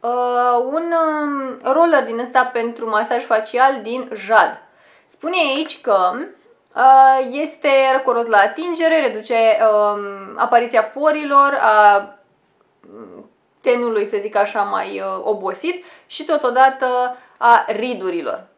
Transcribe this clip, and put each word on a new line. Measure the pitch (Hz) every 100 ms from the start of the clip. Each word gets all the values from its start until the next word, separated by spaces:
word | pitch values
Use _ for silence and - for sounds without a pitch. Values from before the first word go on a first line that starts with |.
uh, | 233 247 247 247 247 240
un, | 254 302 339
um, | 339 320 302 294 285 269 247 -
roller | 277 339 294
din | 233 233
ăsta | 247 262
pentru | 254 240 233 233 233
masaj | 214 233 240
facial | 247 220 214 240 269 269
din | 208 247 262
jad. | 220 196 220 170 - _ _ _ _ _
Spune | _ 302 359
aici | 302 269 311 -
că, | - 196 185 214 370 - _ _ _
uh, | - 262 269 269 269 262
este | 262 302 - 294 269 269
răcoros | 262 262 233 233
la | 208
atingere, | 196 220 349 330 330 320 269
reduce, | 214 220 226 226 208
um, | 220 208 208 208 202 196 196 -
apariția | 240 240 233 233
porilor, | 220 269 302 302 294 277 277 285
a, | 220 214 208 202 - - _ _ _ _ _ _ 82
um, | 101 104 87 - _ _ _ -
tenului, | 240 240 220 202
să | 208
zic | 208 214
așa, | 208 220
mai, | 202 190 196 196
uh, | 190 190
obosit | - 208 190 185 320 359 - - _
și | -
totodată | 302 302 262 247 269 262 254 247 247 247 _ _
a | 233 233 -
ridurilor. | 208 247 226 185 170 135 - -